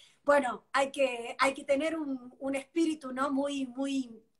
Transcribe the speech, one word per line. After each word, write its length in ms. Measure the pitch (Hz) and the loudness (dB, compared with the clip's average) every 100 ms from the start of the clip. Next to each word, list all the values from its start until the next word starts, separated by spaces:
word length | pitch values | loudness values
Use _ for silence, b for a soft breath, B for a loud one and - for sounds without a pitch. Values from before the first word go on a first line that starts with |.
| b b | b b
bueno, 440 | - 285 254 208 - | 4 4 4 -2 -2
hay 200 | 269 269 | 0 0
que, 420 | 285 262 240 233 - | 2 0 0 -8 0
hay 140 | 277 | 0
que 100 | 269 | 0
tener 340 | 285 277 311 320 | 0 0 0 -2
un, 340 | 285 262 247 - | -4 -6 -10 -8
un 160 | 269 | -6
espíritu, 580 | 277 - 339 320 311 262 | -4 -2 0 2 0 -6
¿no? 200 | 254 285 | -4 0
muy, 340 | 269 285 277 262 | 0 0 -2 -4
muy 560 | 247 277 269 240 220 - _ | -4 -2 0 -2 -8 -20 _